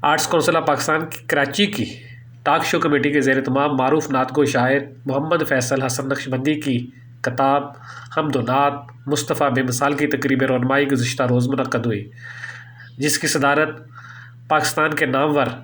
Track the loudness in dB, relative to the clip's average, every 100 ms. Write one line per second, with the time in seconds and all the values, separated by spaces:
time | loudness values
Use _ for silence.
0 | 4 2 4 2 4 2 2 0 2 0
1 | -2 -10 -2 0 0 0 -2 -2 -6 -8
2 | -18 -20 -20 -6 0 0 0 0 2 2
3 | 2 2 2 2 2 0 0 2 2 2
4 | 0 -2 0 2 2 2 2 2 -2 -10
5 | -4 -2 0 0 2 0 2 0 0 -2
6 | -2 -4 -2 -2 0 -2 0 -2 -4 -14
7 | -20 -8 -6 0 2 2 0 -14 -18 -18
8 | -6 -4 0 0 0 2 2 0 -12 -14
9 | -4 -4 -2 0 2 2 0 0 0 0
10 | 0 0 0 0 2 0 2 2 2 0
11 | 0 0 0 2 2 0 -2 -2 -2 -4
12 | -6 -16 -18 -16 -16 -16 -20 -20 -20 -4
13 | -2 0 0 2 2 2 0 -4 -16 -20
14 | -20 -20 -20 -20 0 0 2 0 0 2
15 | 0 2 2 2 0 -2